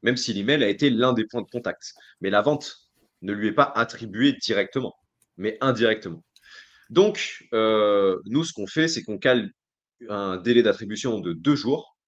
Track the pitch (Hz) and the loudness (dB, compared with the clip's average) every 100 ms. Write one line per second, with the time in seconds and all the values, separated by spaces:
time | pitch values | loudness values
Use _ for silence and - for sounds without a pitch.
0 | - 123 - 101 101 151 120 - 143 113 | -2 -2 -2 -4 0 0 0 2 0 2
1 | 127 123 107 120 98 123 104 - - - | 2 2 -2 -6 -8 -8 -8 -10 -14 -20
2 | - _ 95 104 104 147 - - _ _ | -20 _ 0 2 2 0 -4 -18 _ _
3 | _ _ 92 104 107 - 139 110 117 - | _ _ -8 -2 -2 2 2 2 -2 -4
4 | 117 98 139 131 - 104 98 135 120 - | -12 0 2 2 -2 0 0 -4 -6 -12
5 | _ _ _ - 98 107 135 117 113 107 | _ _ _ -6 -6 -2 0 2 2 2
6 | 95 82 _ _ _ - - _ _ 113 | -4 -14 _ _ _ -20 -20 _ _ 4
7 | 208 214 - - _ 113 110 110 104 101 | 4 2 -8 -10 _ 0 2 4 4 4
8 | 98 92 92 127 160 - 98 - 160 160 | 2 0 -2 -2 -2 -6 -8 -2 0 -2
9 | - 104 131 127 98 _ _ _ _ _ | -6 -2 2 2 0 _ _ _ _ _
10 | 117 104 101 92 92 120 107 98 104 104 | -10 -6 -6 -6 2 4 4 2 -4 -8
11 | 131 110 90 82 82 143 117 147 - _ | -4 -4 -6 -4 0 0 0 -4 -4 _